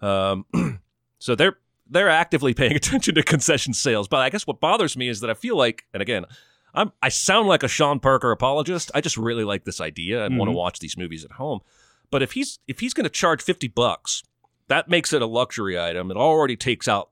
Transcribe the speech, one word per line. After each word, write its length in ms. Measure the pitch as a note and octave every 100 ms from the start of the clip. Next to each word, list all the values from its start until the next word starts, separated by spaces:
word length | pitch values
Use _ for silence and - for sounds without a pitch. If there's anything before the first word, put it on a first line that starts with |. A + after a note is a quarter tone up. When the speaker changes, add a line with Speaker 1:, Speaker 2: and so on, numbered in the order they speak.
Speaker 1:
Um, 460 | G#2 G2 F#2+ F#2+ -
<clears throat> 260 | - D#3 G#2+ _ _ _ _
so 160 | -
they're, 240 | A#2 F3+ - _ _ -
they're 180 | D#3+ G3
actively 460 | D#3+ E3+ D3+ C3+
paying 180 | A#2+ B2+
<laughs> 40 | D3
attention 380 | - C4+ - D#3+
to 60 |
concession 520 | - D#3 - C#3+ -
sales. 340 | A#2 C#3 A2 G2+
But 120 | B2+
I 100 | C3
guess 160 | G3+ -
what 140 | C#3
bothers 360 | D#3 A3 E3+ B2+
me 120 | B2
is 120 | G#2+
that 80 | A#2
I 60 |
feel 240 | A2 A#3+ G3+
like, 260 | B2 A2+ -
and 80 | G2
again, 220 | G2+ A2 F2 - _ _ _
I'm, 180 | D#3 G3+ -
I 80 | C3
sound 380 | - - G3+ G#3
like 140 | D#3+
a 60 | C3
Sean 320 | - D3 C#3+
Parker 300 | C3+ C3 B2
apologist. 600 | G#2+ B2+ C#3+ D#3 F3 -
I 80 | C#3+
just 160 | D3+ -
really 260 | A2+ A#2
like 200 | G#2 G2+
this 160 | - -
idea 440 | D#2+ D#2 E2+ A#2
and 140 | G#2+ B2+
wanna 140 | G2
Speaker 2:
Mm-hmm. 60 | F2
Speaker 1:
watch 200 | F2 -
these 180 | D#2+ -
movies 260 | F2+ D#2+
at 80 | D2+
home. 280 | - C#3+ A2 - _ _ _ _
But 120 | C#3
if 100 | C3
he's, 260 | B3+ C#4 - -
if 140 | C3
he's 140 | A#3+
gonna 160 | - F#3
charge 320 | - F3+ D#3
fifty 260 | - F3+ B2
bucks, 540 | A#2+ A#2+ F2 - - - _ _ _ -
that 200 | C#3 -
makes 240 | F3 D3+
it 80 | D3+
a 60 | A2+
luxury 520 | A2+ B2+ - G2+ F2+
item. 320 | E2+ F2 F#2
It 60 | F#2+
already 400 | D3 D#3 C#3 A2+
takes 320 | B2+ A#2 -
out 220 | G2+ -